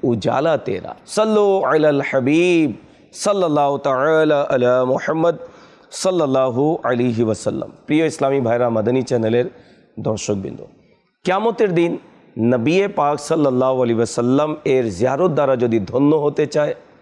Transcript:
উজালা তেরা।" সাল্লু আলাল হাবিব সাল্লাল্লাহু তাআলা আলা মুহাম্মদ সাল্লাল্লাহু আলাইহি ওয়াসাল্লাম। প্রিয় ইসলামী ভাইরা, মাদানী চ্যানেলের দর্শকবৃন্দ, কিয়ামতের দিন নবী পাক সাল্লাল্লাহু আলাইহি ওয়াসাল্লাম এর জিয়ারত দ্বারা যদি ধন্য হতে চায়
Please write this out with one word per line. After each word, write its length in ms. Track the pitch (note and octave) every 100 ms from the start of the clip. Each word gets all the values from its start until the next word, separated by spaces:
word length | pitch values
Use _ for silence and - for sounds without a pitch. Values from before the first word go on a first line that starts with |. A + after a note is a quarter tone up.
উজালা 540 | C3+ A#2+ - B2+ D#3 D3+
তেরা।" 380 | - F#2+ - - -
সাল্লু 580 | - A3 G#3+ G3+ F#3+
আলাল 380 | - D#3 D3+ C#3+
হাবিব 720 | C3+ C3+ B2+ D#3 F3+ E3+ D3+ G2+ - - _
সাল্লাল্লাহু 640 | - G3+ G3+ F3 D3 C#3+ C#3
তাআলা 640 | D3 C3 C#3+ D#3 D#3 D3
আলা 440 | C#3+ C3 B2 B2+ B2+
মুহাম্মদ 520 | C3 - D#3+ E3 E3 - - - - _
সাল্লাল্লাহু 880 | - F#3+ F3+ D3+ C3 C3 A#2+ D3 E3
আলাইহি 400 | - B2+ B2 A2+
ওয়াসাল্লাম। 480 | A#2 G#2+ - - - - -
প্রিয় 200 | D3+ D#3+
ইসলামী 340 | - C#3 C#3
ভাইরা, 280 | A#2+ A#2+ B2
মাদানী 320 | A2+ G#2+ B2+
চ্যানেলের 440 | B2 B2 A2 A#2 B2+ - - _ _ -
দর্শকবৃন্দ, 600 | - A2 - G#2 F#2+ - - _ _ _ _ _
কিয়ামতের 520 | - F#3 A3 A3 G#3+ F3
দিন 220 | E3+ - - - _ -
নবী 480 | A2+ B2 A#2 F3 G3 G3+
পাক 240 | C#3+ D3
সাল্লাল্লাহু 640 | - D#3+ C#3+ B2+ C3 C3
আলাইহি 160 | B2 A2+
ওয়াসাল্লাম 580 | A#2 - A#2+ C3+ D3+ D3+ -
এর 240 | C3 A#2
জিয়ারত 420 | F2 B2 C3+ F3+
দ্বারা 240 | D3 C#3+ C3
যদি 240 | A#2+ A2+
ধন্য 360 | F#2+ B2+ C#3+ D#3
হতে 320 | D3 C#3+ D3+
চায় 280 | D3+ D3 - - _